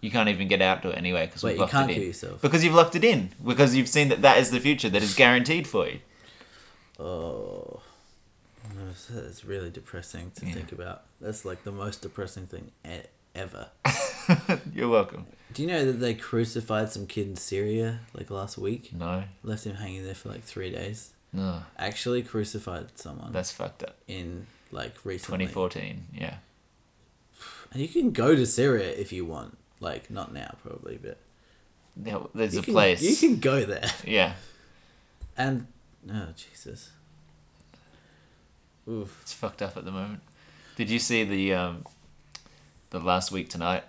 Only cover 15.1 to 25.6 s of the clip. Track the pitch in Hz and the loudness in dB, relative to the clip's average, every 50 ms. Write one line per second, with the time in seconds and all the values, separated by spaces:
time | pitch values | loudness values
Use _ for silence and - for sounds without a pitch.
15.1 | - - 92 - - - - _ - - 147 170 180 165 143 131 127 117 123 120 | -4 -14 -16 -16 -20 -20 -20 _ -8 -4 -2 0 0 2 2 2 2 2 0 0
16.1 | 113 113 - - - 117 117 113 - 120 113 - 110 107 110 107 - 101 101 95 | -2 -2 -4 -2 0 0 0 0 -2 -6 -4 0 0 0 0 0 -4 -8 -8 -6
17.1 | - - 104 98 95 87 - - - 98 101 104 107 113 113 113 117 117 113 - | -4 -4 -4 -4 -4 -8 -6 -4 -2 -2 0 0 0 0 0 0 -2 -4 -8 -14
18.1 | _ - - - 101 98 98 98 - - 98 98 113 120 - - - 87 85 85 | _ -14 -12 -8 -6 -6 -6 -8 -8 -6 -4 -4 -4 -4 -8 -12 -10 -8 -6 -4
19.1 | 90 92 95 98 95 - _ 110 107 107 - 107 98 95 101 95 92 95 95 95 | -4 -4 -4 -6 -12 -14 _ -6 -6 -6 -6 -8 -8 -8 -8 -8 -8 -8 -10 -10
20.1 | 95 - - 107 104 104 113 - - - 95 92 92 - 87 98 110 107 - - | -10 -10 -12 -12 -12 -12 -14 -12 -10 -8 -8 -8 -6 -8 -8 -8 -8 -10 -12 -16
21.1 | _ _ _ _ - 92 95 95 87 82 80 - - - - 101 107 - - 123 | _ _ _ _ -8 -4 -4 -4 -4 -6 -8 -12 -12 -8 -8 -6 -6 -4 -2 -2
22.1 | 123 123 120 117 - 113 104 104 - 107 104 - 90 85 82 - - - - 80 | -2 -2 -2 -4 -4 -4 -4 -2 -4 -8 -8 -8 -8 -8 -10 -12 -16 -16 -14 -14
23.1 | 71 71 76 78 - 90 92 - - - - - - _ - - - _ _ - | -12 -12 -12 -6 -4 -4 -4 -4 -6 -8 -8 -8 -8 _ -14 -14 -14 _ _ -12
24.1 | 95 95 87 85 87 87 92 - - _ _ _ - - - - - - - 101 | -10 -10 -8 -10 -10 -12 -14 -16 -20 _ _ _ -10 -10 -10 -10 -12 -12 -10 -8
25.1 | 92 90 - - - 92 95 92 - 98 | -8 -8 -8 -6 -4 -4 -4 -4 -2 -2